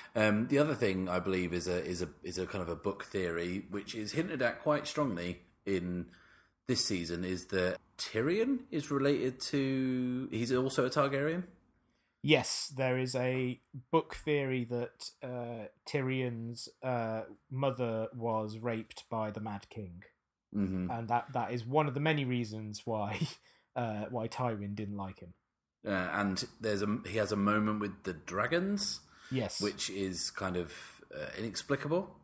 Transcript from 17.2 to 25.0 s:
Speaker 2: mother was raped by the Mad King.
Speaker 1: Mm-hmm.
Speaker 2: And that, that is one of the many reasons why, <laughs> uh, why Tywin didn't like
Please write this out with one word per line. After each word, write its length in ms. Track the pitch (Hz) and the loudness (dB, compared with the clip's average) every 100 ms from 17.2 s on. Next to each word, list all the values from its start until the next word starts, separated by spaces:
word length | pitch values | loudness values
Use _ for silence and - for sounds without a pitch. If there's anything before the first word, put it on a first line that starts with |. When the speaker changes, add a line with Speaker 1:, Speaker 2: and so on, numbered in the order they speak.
| - 101 _ | -6 -12 _
Speaker 2:
mother 560 | 131 139 131 120 110 113 123 | -2 0 0 0 0 -4 -4
was 420 | 113 110 110 110 | -2 0 -2 -4
raped 500 | 117 113 110 - - | -4 -4 -6 -12 -6
by 180 | 113 107 | -4 -2
the 100 | 104 | -4
Mad 300 | 107 101 - | -6 -8 -10
King. 320 | - 95 87 - _ _ _ _ 104 | -12 -12 -12 -18 _ _ _ _ -2
Speaker 1:
Mm-hmm. 340 | 95 95 90 | 0 0 -2
Speaker 2:
And 180 | 117 113 | -2 0
that, 260 | 117 - | 0 0
that 180 | 127 104 | -2 -2
is 120 | 123 113 | -2 0
one 200 | 143 147 | 2 2
of 60 | |
the 60 | 131 | 2
many 260 | 156 151 131 | 2 2 2
reasons 560 | 123 110 110 107 107 | 0 -2 -4 -8 -8
why, 360 | - 110 104 101 165 - _ | -4 -2 -2 -2 -4 -4 _
<laughs> 260 | _ _ 127 | _ _ -4
uh, 300 | 117 104 107 | -2 -2 -4
why 180 | 120 113 | -4 -4
Tywin 460 | - 127 107 101 104 | -2 -2 -2 -4 -4
didn't 220 | 104 | -4
like 220 | 101 | -4